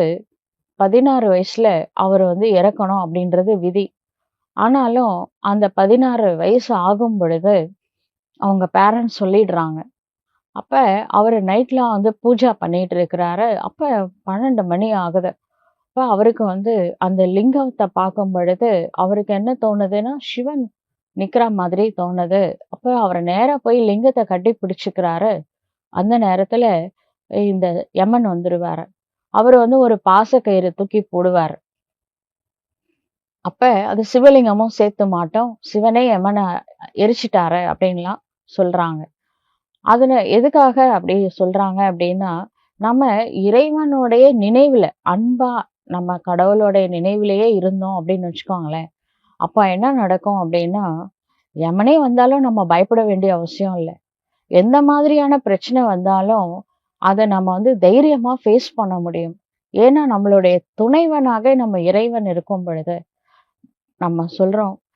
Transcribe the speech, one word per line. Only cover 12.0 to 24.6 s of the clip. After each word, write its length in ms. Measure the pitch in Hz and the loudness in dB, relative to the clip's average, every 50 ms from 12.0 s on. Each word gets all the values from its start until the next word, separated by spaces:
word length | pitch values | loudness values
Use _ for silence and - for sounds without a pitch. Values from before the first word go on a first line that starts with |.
| 202 220 220 _ - | -2 -2 -2 _ 0
பூஜா 260 | 233 247 220 254 247 214 | 0 0 2 2 0 -2
பண்ணிட்டு 420 | - 180 165 170 180 185 180 180 | -2 -6 -4 -4 -4 -4 -4 -2
இருக்கிறாரு. 520 | 175 175 170 - 180 175 175 175 180 220 233 214 - | -4 -4 -4 -4 -4 -4 -4 -2 -2 -2 -2 -4 -4
அப்ப 320 | - 160 _ - 311 285 254 208 190 185 185 _ - | -6 -10 _ -6 -4 -2 -2 -2 -4 -6 -10 _ -10
பன்னெண்டு 380 | - 190 202 247 269 254 214 190 | -8 -6 -4 -2 -2 -2 -2 -2
மணி 220 | 175 175 180 208 220 214 | -2 -2 -2 -2 -2 -2
ஆகுது. 360 | 196 180 170 165 185 180 180 - _ _ _ _ _ _ _ _ _ _ | -2 -4 -2 -2 -2 -4 -4 -8 _ _ _ _ _ _ _ _ _ _
அப்ப 200 | _ - 254 262 247 | _ -6 -4 -2 0
அவருக்கு 360 | 214 196 214 226 226 - 220 | 0 2 2 2 2 0 -2
வந்து 280 | 196 185 190 196 226 226 208 180 175 - - | -4 -4 -4 -4 -2 -2 -2 -2 -2 -4 -4
அந்த 240 | - 185 190 185 185 185 | -4 -2 0 0 0 0
லிங்கத்தை 580 | 185 196 214 254 262 285 269 262 240 - 214 185 - | 2 0 2 2 0 0 -2 -4 -4 -4 -4 -4 -2
பார்க்கும் 400 | - 185 190 185 214 202 190 185 | -2 -4 -4 -2 -4 -4 -4 -2
பொழுது 340 | 180 175 175 185 185 240 233 208 175 165 - | -2 0 -2 -2 0 0 0 0 0 -2 -4
அவருக்கு 420 | - - 185 185 208 208 202 202 208 | -4 -4 -2 -2 0 -2 -2 -4 -4
என்ன 220 | 196 208 240 254 254 | -4 -2 -4 -4 -2
தோணுதுன்னா, 520 | - 220 208 208 202 185 196 208 214 240 285 285 | -2 -2 -2 -2 -2 -2 -2 -4 -4 -4 -8 -10
சிவன் 440 | - - - 247 247 269 302 285 247 220 _ _ _ _ _ _ _ _ - - | -12 -12 -10 -8 -8 -6 -6 -6 -8 -8 _ _ _ _ _ _ _ _ -10 -8
நிக்கிற 260 | 196 190 - 247 240 226 | -6 -2 0 0 0 0
மாதிரி 340 | 214 196 180 175 175 185 208 220 202 - | -2 -2 -4 -2 -2 -2 -2 -2 -2 -4
தோணுது. 460 | 175 175 180 180 175 170 190 196 196 165 - - - - | -6 -6 -4 -4 -4 0 0 0 0 -2 -4 -8 -16 -20
அப்ப 160 | - - - 247 247 240 | -16 -8 -4 -4 -2 0
அவரை 220 | 220 190 180 175 170 | 0 -2 -2 -2 -2
நேரா 320 | 175 180 196 233 262 294 269 | -2 0 0 0 0 0 -2
போய் 220 | - 233 233 247 233 | 0 0 0 2 2
லிங்கத்தை 420 | 214 202 214 233 269 262 247 220 | 0 0 2 2 0 2 0 -2
கட்டி 280 | - 190 180 180 226 233 | -2 -2 -2 0 -2 -2
பிடிச்சுக்கிறாரு. 800 | - | -2